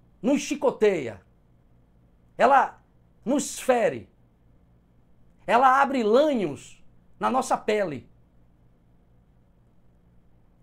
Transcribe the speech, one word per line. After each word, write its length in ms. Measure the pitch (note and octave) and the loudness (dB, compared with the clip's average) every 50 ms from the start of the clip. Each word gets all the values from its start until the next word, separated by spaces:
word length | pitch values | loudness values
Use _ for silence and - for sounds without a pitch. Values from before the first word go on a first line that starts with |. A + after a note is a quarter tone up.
| _ _ _ - | _ _ _ -6
nos 200 | - A#3 C#4+ - | -2 0 0 0
chicoteia. 800 | - - D4+ - - B3 - - A3 G#3 G3 E3 C3+ A2+ G#2 F#2+ _ _ _ _ _ _ _ _ _ _ _ _ _ _ _ _ _ _ _ _ _ _ _ - | -2 -4 -8 -2 -2 -4 -2 2 0 0 0 0 -6 -8 -12 -14 _ _ _ _ _ _ _ _ _ _ _ _ _ _ _ _ _ _ _ _ _ _ _ 0
Ela 440 | G3+ B3+ C#4 C4 A3 - - - _ _ _ _ _ _ _ _ - | 2 4 4 4 2 0 -4 -16 _ _ _ _ _ _ _ _ -6
nos 340 | G3+ C#4 C#4+ G3+ - - - | -4 -2 -2 -2 -6 -10 -10
fere. 500 | - - - A#3+ G#3+ E3+ C3+ A#2 F#2 - _ _ _ _ _ _ _ _ _ _ _ _ _ _ _ _ _ _ _ _ - _ - _ _ _ - E3 | -2 0 0 0 0 -2 -2 -4 -12 -18 _ _ _ _ _ _ _ _ _ _ _ _ _ _ _ _ _ _ _ _ -20 _ -20 _ _ _ -4 0
Ela 340 | G3+ A#3+ C4+ C4 B3+ C4+ | 2 4 4 4 4 4
abre 220 | C4+ A#3+ C4+ C4 A3+ | 2 0 0 -2 0
lanhos 800 | G#3 A3 C4 D4+ D#4 C#4 A#3 F#3+ D3+ C3+ - - - - _ - - _ - _ _ - - | 2 4 4 4 2 0 -2 -4 -4 -6 -10 -16 -20 -20 _ -20 -20 _ -20 _ _ -12 -6
na 100 | G3 G#3+ | -4 -2
nossa 280 | A#3 C4 - - B3 - | -2 -2 -2 -2 -4 -4
pele. 500 | - - G#3+ G#3+ G3 E3+ C#3+ A#2+ - _ _ _ _ _ _ _ _ _ _ _ _ _ _ _ _ _ _ _ _ _ _ _ _ _ _ _ _ _ _ _ _ _ _ _ _ _ _ _ _ _ _ _ _ _ _ _ _ _ _ _ | -2 -4 -2 -2 -2 -4 -6 -10 -14 _ _ _ _ _ _ _ _ _ _ _ _ _ _ _ _ _ _ _ _ _ _ _ _ _ _ _ _ _ _ _ _ _ _ _ _ _ _ _ _ _ _ _ _ _ _ _ _ _ _ _